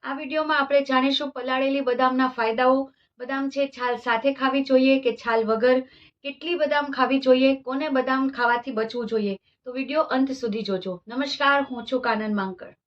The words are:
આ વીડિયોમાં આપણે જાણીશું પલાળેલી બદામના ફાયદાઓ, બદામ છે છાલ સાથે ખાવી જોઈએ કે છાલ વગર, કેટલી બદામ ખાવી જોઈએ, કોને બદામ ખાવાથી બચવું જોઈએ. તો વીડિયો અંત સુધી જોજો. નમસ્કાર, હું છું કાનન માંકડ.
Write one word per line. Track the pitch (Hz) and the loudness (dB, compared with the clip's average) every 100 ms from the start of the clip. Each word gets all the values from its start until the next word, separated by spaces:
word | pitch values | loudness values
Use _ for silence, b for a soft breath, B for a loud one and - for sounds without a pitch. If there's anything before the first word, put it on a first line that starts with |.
આ | 262 277 | -8 -8
વીડિયોમાં | 302 311 311 302 | -4 -2 0 0
આપણે | 277 285 | 2 2
જાણીશું | 277 262 262 277 285 | 4 2 2 0 -4
પલાળેલી | 262 247 262 269 277 | -6 -4 0 0 0
બદામના | 262 240 254 254 262 | 0 2 2 2 0
ફાયદાઓ, | 254 226 226 254 262 269 b b _ | 0 -2 2 4 4 0 b b _
બદામ | 247 269 277 | -8 -6 -4
છે | 269 277 | -2 -4
છાલ | 247 247 247 | -2 -4 -4
સાથે | - 226 277 | -2 0 0
ખાવી | 277 262 269 | 0 0 0
જોઈએ | 269 262 262 269 | 4 4 6 4
કે | 262 220 | 2 -4
છાલ | 233 226 214 | -2 0 2
વગર, | 220 247 254 262 B B _ 277 | 2 4 2 0 B B _ -12
કેટલી | 277 311 349 | -10 -6 -2
બદામ | 294 294 277 | 0 0 -2
ખાવી | 277 233 269 | 0 0 2
જોઈએ, | 262 254 269 269 | 4 6 6 2
કોને | - 269 311 | -2 -4 -2
બદામ | 269 254 262 269 | 0 0 0 0
ખાવાથી | 269 240 240 - 220 | 0 0 0 -2 -4
બચવું | 220 240 220 | -4 -4 -4
જોઈએ. | 220 202 196 _ _ | -2 -2 -4 _ _
તો | - | -12
વીડિયો | 254 262 302 - | -8 -4 0 0
અંત | 262 269 | 0 0
સુધી | 262 233 208 | -2 -4 -6
જોજો. | 202 190 185 180 - | -4 -4 -4 -10 -10
નમસ્કાર, | 247 277 - 285 277 | -6 -6 0 2 2
હું | 269 240 220 | 0 -8 -4
છું | 254 | -4
કાનન | 247 214 214 208 | -2 -2 -2 -2
માંકડ. | 190 185 - - | -4 -8 -16 -20